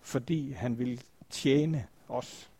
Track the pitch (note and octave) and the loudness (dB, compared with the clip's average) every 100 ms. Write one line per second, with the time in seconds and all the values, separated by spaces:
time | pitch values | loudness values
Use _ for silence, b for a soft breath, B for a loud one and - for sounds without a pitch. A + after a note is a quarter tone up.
0 | - C#3 A#2+ E3 C#3 A#2 B2 A#2 B2 A#2+ | -2 -4 0 -2 -2 -4 -4 -2 -2 -4
1 | - - - - C#3+ C#3 D#3 D#3 - - | -10 -20 -14 -2 4 6 4 0 -4 -14
2 | - A#2+ - - - | -6 -6 -6 -14 -20